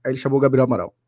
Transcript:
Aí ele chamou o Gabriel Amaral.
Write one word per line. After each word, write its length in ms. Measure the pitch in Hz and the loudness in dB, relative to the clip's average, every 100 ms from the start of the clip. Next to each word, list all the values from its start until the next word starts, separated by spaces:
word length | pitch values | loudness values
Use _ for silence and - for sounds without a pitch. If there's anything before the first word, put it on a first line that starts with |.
Aí 100 | 131 | -8
ele 60 | 135 | -6
chamou 200 | 135 135 | -2 2
o 20 | |
Gabriel 240 | 139 131 | 2 2
Amaral. 300 | 127 110 87 - | 2 0 -6 -14